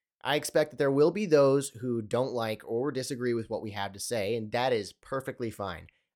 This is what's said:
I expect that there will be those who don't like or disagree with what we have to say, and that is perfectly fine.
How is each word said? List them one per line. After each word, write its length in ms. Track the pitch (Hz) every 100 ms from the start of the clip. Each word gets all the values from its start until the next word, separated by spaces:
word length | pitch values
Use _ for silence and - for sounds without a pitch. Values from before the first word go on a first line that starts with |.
| _ _
I 140 | 123 147
expect 360 | - 156 151
that 40 | 127
there 140 | 139
will 200 | 139 170
be 160 | 185 208
those 440 | 151 139 139 135
who 320 | 104 127 117
don't 300 | 104 120 131
like 300 | 120 113 107 -
or 240 | 113 143
disagree 420 | 131 127 127 123
with 160 | 117 110
what 140 | 107
we 80 | 107
have 220 | 101 98
to 80 | 98
say, 360 | - 117 98 117
and 160 | 107
that 200 | 117 131
is 200 | 117 92
perfectly 580 | - - 135 131 127 117
fine. 360 | 107 98 82 85 _ _